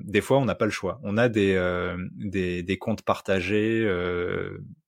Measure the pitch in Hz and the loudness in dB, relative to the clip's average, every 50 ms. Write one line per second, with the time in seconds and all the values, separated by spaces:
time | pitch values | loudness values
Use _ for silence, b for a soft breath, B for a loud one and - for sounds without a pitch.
0 | - 104 98 104 95 - 131 139 135 107 87 - 113 107 - - - 90 85 - | -6 0 0 2 4 4 4 4 4 2 2 2 0 0 0 -2 -4 -4 -6 -4
1 | - 101 101 110 120 123 107 107 98 98 95 92 90 90 87 90 90 90 90 87 | -4 -2 2 4 4 4 4 4 4 4 4 4 2 2 0 0 -2 -4 -4 -6
2 | 92 - - - 110 101 90 98 90 90 90 87 87 90 95 - - 117 107 - | -8 -8 -10 -8 -8 -6 -2 -2 -2 -2 -2 -4 -2 -2 -4 -2 -2 -4 -4 -2
3 | - - 101 - - - 98 95 87 92 104 104 107 110 113 113 113 104 92 87 | 0 -2 -2 -2 0 0 0 0 0 0 0 2 2 2 2 2 2 0 0 0
4 | 87 90 90 87 87 - 98 92 - - - - - - - _ _ | -2 -2 -2 -2 -2 -2 -2 -4 -4 -6 -8 -12 -14 -16 -18 _ _